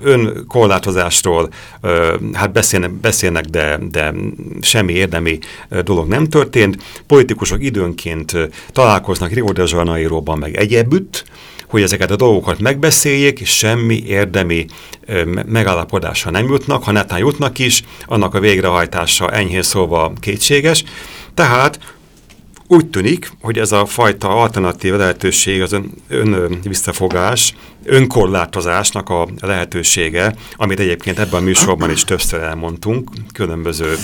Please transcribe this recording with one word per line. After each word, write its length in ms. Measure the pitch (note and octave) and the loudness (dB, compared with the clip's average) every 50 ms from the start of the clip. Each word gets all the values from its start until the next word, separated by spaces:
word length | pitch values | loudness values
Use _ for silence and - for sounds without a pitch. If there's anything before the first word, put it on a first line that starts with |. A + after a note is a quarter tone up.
önkorlátozásról, 1500 | - C#3 C3+ B2 A2+ G#2+ - - - - - B2 A2+ G2+ G2 F#2 - G2+ F#2 F#2 F2+ F2 - - - F#2+ E2+ E2 E2 - - - - - - - | 2 4 4 4 2 0 -2 -6 -8 -2 2 4 4 4 4 2 0 0 0 0 0 2 0 0 2 2 2 2 0 0 -4 -12 -20 -20 -16 -6
ö, 340 | - F2+ F2 E2+ E2+ E2 E2 - G#2 G#2+ G#2 | -2 0 2 2 2 2 0 0 -4 -6 -4
hát 180 | - G2+ G2+ | -2 -2 0
beszélne-, 400 | F#2+ A2+ G2+ - - F#2+ F2 F2+ F2+ - | 2 0 2 2 0 0 -2 -2 -4 -2
beszélnek, 440 | - A2+ G2+ - - F2+ E2+ E2 D#2 | -2 0 0 0 0 0 0 -2 -2
de, 340 | D#2 D#2 E2+ D#2 D2+ D2+ D#2+ - - | -2 -2 -2 0 0 0 -2 -4 -4
de 220 | - E2 D#2 D2+ E2 F2+ F#2+ - - - - - - - | -2 -2 -2 -2 -2 -4 -6 -6 -8 -10 -12 -12 -10 -4
semmi 320 | - - - A#2 G2+ F2+ E2+ | -2 0 2 2 2 2 2
érdemi, 440 | F2+ F#2+ F2+ E2+ E2 E2 E2 D#2+ D2+ - - - - - - | 0 0 0 0 -2 0 -2 -2 -2 -6 -12 -18 -20 -14 -6
ö, 120 | - F#2 | -4 -4
dolog 260 | F2 F#2 G2 E2+ D#2+ D#2+ | -2 0 0 0 0 0
nem 220 | G2+ C3+ D#3 D#3 | 0 0 0 2
történt. 480 | D#3 D3+ C3+ - - B2 G#2+ G2 G2 G2 - - - - - - | 2 2 2 2 2 2 2 2 2 -2 -8 -16 -20 -16 0 6
Politikusok 560 | D3 C#3 B2 - A2 - - - - - C#3 | 6 6 6 6 2 -2 -2 -2 -2 -2 -2
időnként, 680 | C#3 G#2+ G2+ F2+ F2 E2 - - F2 E2 E2 D#2 D2+ - | -2 -2 -2 -2 -4 -4 -6 -8 -8 -6 -6 -6 -4 -2
ö, 120 | F2 D#2+ D#2 - - - - | -2 -2 -4 -6 -12 -18 -4
találkoznak 600 | - - C3 A2+ G#2 F#2 - - F#2 - F2+ E2+ | 0 2 4 4 4 2 0 -2 -2 -2 -2 -2
Rio 200 | G2 B2+ A#2 G#2 | -2 0 0 0
de 120 | F#2+ F2 F2+ | 0 2 0
Janeiroban, 720 | E2 E2 F2 E2+ E2+ E2 E2 D#2+ D#2+ E2 D#2+ D2+ D#2 D#2+ D#2 | 2 2 2 0 0 0 0 -2 -2 -2 -2 -2 -2 -4 -4
meg 180 | D2+ D#2 E2 | -4 -4 -2
egyebütt, 680 | - G#2+ G#2 A2+ A#2 A#2 A#2+ D3 F#3+ F#3+ - - - - - - - - - - - - - | -2 0 2 2 2 2 4 2 0 0 -2 -8 -12 -12 -14 -18 -20 -20 -20 -20 -20 -10 -2
hogy 140 | - A2 | 0 2
ezeket 300 | G2 F#2 G#2 - F#2 F2 | 2 2 2 0 0 0
a 40 | G2+ | 2
dolgokat 440 | G#2 B2+ A#2+ G#2+ F#2 - - E2+ D2+ | 2 4 4 4 4 2 0 -2 0
megbeszéljék, 800 | G#2 B2+ C#3 C#3+ D3 D#3+ C#3+ - - D3+ C#3 C#3 C#3+ C#3+ C#3 - | 0 0 0 2 2 2 2 2 2 2 2 2 2 2 0 0
és 100 | A2 - | -2 -2
semmi 540 | - - A2 G#2+ A2+ A#2+ A#2 A2+ A2+ G#2+ A2 | 0 2 2 2 2 2 2 0 0 0 -2
érdemi, 600 | G#2+ G2+ G2 G2+ G2 F2 G2+ F#2 E2+ E2+ E2 D#2+ - - - - - - - - | -2 0 0 0 0 0 0 0 0 0 -2 -2 -4 -10 -18 -20 -20 -20 -18 -10
ö, 180 | - A2 F2+ E2 | -4 -2 -2 -2
me-, 220 | E2 F2+ G2+ G#2 - | -2 -2 -4 -4 -2
megállapodásra 840 | A2+ A#2 A2 F#2+ F#2 E2+ E2 E2 - F#2+ E2 D#2+ D#2+ - - F2 | 0 0 2 2 2 0 -2 -2 -4 -4 -4 -4 -4 -4 -4 -2
nem 140 | E2 F#2+ A2+ | -2 0 0
jutnak, 380 | C3 C#3+ C#3 - - D3+ C3 - | 0 0 0 0 -2 -4 -2 0
ha 80 | - | 0
netán 280 | G#2 G#2 F#2+ - F2+ F2 | 0 0 0 0 -2 0
jutnak 400 | G#2 C#3+ C#3+ - D3 C3 - - | 0 0 0 0 -2 -4 -2 -2
is, 240 | C3 B2 A#2+ - - - - - - | 0 0 0 0 -2 -6 -12 -18 -8
annak 280 | - A#2 A2 G2 F2 F#2+ | -4 0 0 0 0 0
a 60 | G2+ | 2
végrehajtása 920 | G2 G#2+ G2+ F#2 F#2 F#2 F2 F2 E2+ E2+ - F2+ E2+ - - - F#2+ F2 | 2 4 4 4 2 2 2 2 2 0 -2 -2 -2 0 0 0 0 0
enyhén 320 | F#2+ G#2+ G2+ E2 E2+ F#2 | 0 0 -2 -2 -2 -2
szóval 520 | E2+ - - G2+ F2+ D#2+ E2+ E2 D#2+ D#2+ D2 - | -2 0 0 0 0 2 2 0 0 0 -2 -6
kétséges. 640 | - G#2+ G2 - - - D3 C#3+ C#3 D#3+ E3 - - - - - - - - - - - - | -6 -6 -4 -2 0 2 2 2 4 2 2 0 -2 -6 -10 -18 -18 -18 -18 -18 -20 -6 -2
Tehát 460 | - E3+ C3 A#2+ B2 C3+ D3 - - - - - - - _ _ _ - - - - - - - - - - | 0 2 4 4 4 2 2 0 -4 -12 -20 -20 -20 -20 _ _ _ -20 -20 -20 -20 -20 -20 -20 -18 2 4
úgy 200 | F3+ E3 D#3 D#3 | 6 6 6 4
tűnik, 440 | - G2 F#2 A#2 E3+ F3+ - - - - | 0 0 0 0 0 -2 -4 -10 -16 -8
hogy 160 | - A2 A#2 A#2 | -6 -4 -2 -2
ez 140 | A2 G2+ | 0 2
a 140 | G#2+ G2+ G2+ | 2 2 2
fajta 440 | G2+ - - A#2+ D3+ - A2+ - G2 | 2 0 2 2 2 2 2 0 0
alternatív 640 | G2 A2+ A#2 G#2+ - G#2 F#2+ F2 E2+ - - F#2+ F#2 | 2 2 2 2 2 0 0 -2 -2 -2 -2 0 2
lehetőség, 680 | G2+ G2 F#2 E2+ - - F#2 - - - G2 G2 F#2+ | 2 2 2 0 0 0 0 0 0 0 0 0 0
az 100 | F#2 F2 | -2 -2
ön, 200 | G2+ G2+ G2 - - - - - | -2 -4 -4 -8 -12 -18 -10 -6
ön, 260 | - B2+ A2+ A2 G2+ | -2 0 2 2 2
ö, 140 | F#2 F2+ E2+ F2 F2+ F2+ | 0 0 -2 -4 -6 -6
visszafogás, 920 | G2+ F#2+ - - - F2 - F#2+ F#2 F2+ F2+ F2+ G2+ B2 A#2 - - - - - - - - - | -6 -6 -4 -4 -4 -2 -2 -2 0 0 0 0 0 0 0 0 -2 -2 -6 -12 -20 -20 -12 -2
önkorlátozásnak 1300 | - C3+ C3 C3+ - - A#2+ G2+ F#2 G2 F#2 E2+ E2 - G2 E2+ F2 E2+ F#2+ G#2 - - G#2 F#2+ - | 2 4 4 4 4 4 2 2 2 2 0 -2 -2 -4 -4 -2 0 0 0 0 -2 -2 -4 -4 -2
a 180 | F2+ F2 E2+ E2+ G2+ - | -2 -2 -2 -2 -6 -6
lehetősége, 960 | - G2 G2 F#2 E2+ - - F2+ E2 - - F#2+ E2+ D#2+ D#2 F2 F#2 G#2+ A2 A2+ - - - | -4 -4 -2 -2 -4 -4 -4 -4 -2 0 0 0 0 0 0 0 0 0 0 -4 -10 -16 -8
amit 240 | - A2 G2 F#2+ F#2 | -4 -2 -2 0 0
egyébként 400 | G2+ F2+ F2 E2+ - G2 F2+ F2+ | 0 0 -2 -2 -4 -4 -4 -2
ebben 220 | G#2+ F#2 F#2 F2 | -2 -2 0 0
a 20 | F2+ | 2
műsorban 480 | F#2 F2+ - - G2 F#2 D#2+ E2 E2 | 2 2 2 2 2 2 0 0 0
is 120 | - - - | 0 -2 -2
többször 360 | - F#2+ E2 - - F2 E2 | -2 -2 -2 -2 -2 -2 -2
elmondtunk, 680 | D#2+ D#2+ D#2+ D#2+ E2 E2 E2+ E2+ - G#2 A#2 C3 B2 - - - A2 - - | -4 -6 -6 -6 -8 -8 -8 -6 -4 -4 -4 -4 -6 -8 -12 -16 -16 -14 -8
különböző 640 | - G#2 E2+ E2 E2 E2 E2+ D#2 D2+ E2 D#2+ D#2+ D#2 | -6 -6 -4 -4 -4 -4 -6 -4 -4 -4 -4 -4 -4